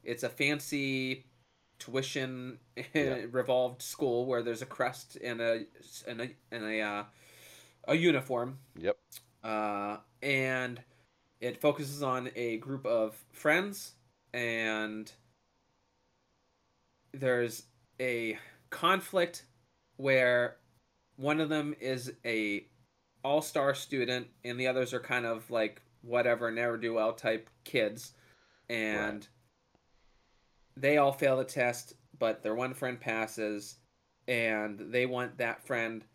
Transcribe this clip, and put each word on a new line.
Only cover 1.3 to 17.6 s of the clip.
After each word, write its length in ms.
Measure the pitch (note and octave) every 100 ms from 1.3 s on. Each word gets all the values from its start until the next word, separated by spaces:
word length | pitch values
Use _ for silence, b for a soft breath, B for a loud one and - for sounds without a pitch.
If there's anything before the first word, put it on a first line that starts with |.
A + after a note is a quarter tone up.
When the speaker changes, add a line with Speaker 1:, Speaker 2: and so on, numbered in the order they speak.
| _ _ _ _ _
Speaker 1:
tuition 800 | - C3 C3+ C#3+ C3 B2+ B2+ A#2 _ -
<laughs> 180 | C3+
Speaker 2:
Yeah. 320 | D#3+ C#3 C3 A2
Speaker 1:
revolved 500 | B2+ B2 B2+ B2+ C3+
school 440 | - - C#3 A#2+ B2+
where 180 | B2
there's 180 | A#2 A2+
a 40 | B2+
crest 520 | - B2+ - - -
and 160 | B2 A#2
a, 260 | A#2 A2+ - - - - -
and 140 | A#2
a, 80 | B2+ - _
and 120 | A#2 A2
a, 160 | A2
uh, 220 | G#2+ G#2 G#2 B B B B B B B -
a 80 | D#3+
uniform. 640 | E3+ C#3 B2+ A#2+ B2 C3+ - -
Speaker 2:
Yep. 200 | E2+ - _ - _ _
Speaker 1:
Uh, 540 | A2+ A2 G#2+ G2+ G2+ G#2 - _
and 600 | C#3 C3+ C3 B2+ B2+ A#2+ - b b _ _ _
it 220 | B2 -
focuses 420 | D3 C#3+ C#3 C#3+
on 260 | C#3 B2+ B2+ -
a 220 | A#2+ A2+
group 280 | B2+ C3+ C3
of 380 | A#2 A2 - -
friends, 600 | - D3+ E3 G3+ G3 - _ _ _ _
and 760 | B2 A#2 A2+ A2 A2 G#2+ G#2+ G#2+ - _ _ _ _ _ _ _ _ _ _ _ _ _ _ _ _ _ _ _
there's 500 | C#3 C3 B2 A#2+ A2+